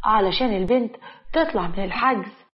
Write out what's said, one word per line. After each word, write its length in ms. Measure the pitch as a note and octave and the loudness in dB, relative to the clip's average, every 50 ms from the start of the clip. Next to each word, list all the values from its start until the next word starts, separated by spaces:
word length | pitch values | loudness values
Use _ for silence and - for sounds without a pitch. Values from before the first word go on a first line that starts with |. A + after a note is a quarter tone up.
| - | 2
علشان 480 | - G#3+ F#3+ G3 F#3+ E3+ - B3+ B3+ G#3+ | 2 2 4 4 2 2 0 0 0 0
البنت 400 | F#3+ F#3+ F3+ A#3+ B3+ A#3+ A3+ - - - - - - _ - - | 0 0 2 2 2 2 0 -6 -12 -20 -20 -20 -20 _ -4 0
تطلع 340 | D#4+ D#4+ D#4+ - A3+ F3 F3 | 0 0 0 0 -2 -2 -2
من 160 | E3+ F#3+ G3 | -2 -2 -4
الحجز. 480 | F#3 - - A3+ C4 B3+ G#3 F3+ G3+ - - - _ _ | -4 -2 0 0 0 0 0 -4 -8 -14 -20 -20 _ _